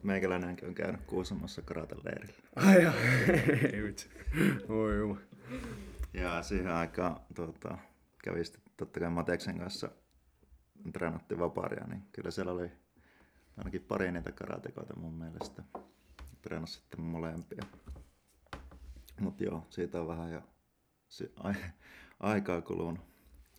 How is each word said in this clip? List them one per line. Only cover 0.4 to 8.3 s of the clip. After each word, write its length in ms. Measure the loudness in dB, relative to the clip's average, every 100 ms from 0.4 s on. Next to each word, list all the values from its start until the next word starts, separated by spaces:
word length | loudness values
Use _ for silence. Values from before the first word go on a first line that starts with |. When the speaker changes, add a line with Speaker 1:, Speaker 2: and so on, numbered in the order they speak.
| 0 -6 -6
Speaker 1:
on 60 |
käynyt 260 | -4 -2 -4 -2
Kuusamossa 560 | -2 -2 -4 -6 -8
karateleirillä. 720 | -6 -6 -6 -8 -8 -8 -10 -16 -12 8
Speaker 2:
Ai 260 | 12 12
jaa. 120 | 12 6 4 6 6 6
<laughs> 340 | 6 4 2
Ei 100 | 2
vitsi. 260 | -4 -6 -12 -8 -4 4 4 4 0
Voi 300 | 2 4 2
juma. 180 | 0 -2 -8 -20 -10 -8 -8 -10 -12 -8 -6
Speaker 1:
Ja 280 | -2 0 -2
siihen 300 | 0 0 2
aikaan, 440 | 2 0 0 0 -2 -8
tota, 440 | -8 -8 -8 -10 -10 -12 _ _ _
kävi 200 | -4